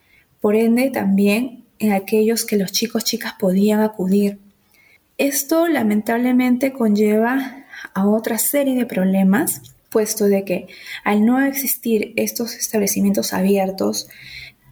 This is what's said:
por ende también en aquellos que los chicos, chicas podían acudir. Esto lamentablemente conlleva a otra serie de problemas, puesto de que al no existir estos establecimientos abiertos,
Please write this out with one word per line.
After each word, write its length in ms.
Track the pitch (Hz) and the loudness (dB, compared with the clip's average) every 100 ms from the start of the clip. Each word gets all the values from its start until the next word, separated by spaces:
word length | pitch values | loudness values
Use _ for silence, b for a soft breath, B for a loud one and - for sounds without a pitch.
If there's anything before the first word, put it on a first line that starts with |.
| b b b _ | b b b _
por 160 | 208 214 | 0 2
ende 360 | 226 233 262 | 2 2 0
también 720 | 226 196 196 202 208 254 - - _ | -2 0 2 2 2 -2 -10 -20 _
en 140 | 214 | -2
aquellos 520 | 196 202 220 214 226 - | 0 0 2 2 0 -2
que 120 | 208 | -2
los 140 | 185 | -2
chicos, 320 | - 226 226 | -4 -4 -4
chicas 300 | - 226 220 - | -4 -6 -8 -2
podían 420 | 196 190 208 214 | 0 2 2 2
acudir. 560 | 214 - 185 202 202 202 - _ b b b b _ - | 0 -2 0 2 2 -4 -18 _ b b b b _ -2
Esto 500 | 277 277 - 320 339 | -2 -2 0 2 2
lamentablemente 1080 | 294 220 208 214 233 247 247 254 247 269 | 2 0 0 0 0 2 2 2 2 0
conlleva 920 | 269 226 208 214 214 233 269 269 B B B B - | 0 0 2 2 2 2 0 -4 B B B B -2
a 120 | 196 | 2
otra 300 | 214 220 220 | 2 0 -4
serie 380 | - 285 269 254 | -2 0 0 0
de 100 | 247 | -2
problemas, 760 | - 185 190 190 196 320 - - _ _ | 0 2 4 4 2 0 -6 -12 _ _
puesto 360 | 226 214 - 202 | -2 -2 0 0
de 180 | 196 | 0
que 240 | 196 185 - B B B - | 0 -6 -6 B B B -2
al 200 | 208 214 | 2 2
no 160 | 262 | 2
existir 680 | 277 277 269 - 233 214 - 226 | 0 -2 -6 -4 -2 -2 -2 -4
estos 380 | 214 214 233 - | -4 -4 -8 -8
establecimientos 800 | - 220 196 - 196 196 220 | -4 -2 -2 0 0 0 -2
abiertos, 760 | 196 190 196 190 190 202 214 - B B B B B _ | -2 0 0 0 -2 -4 -4 -10 B B B B B _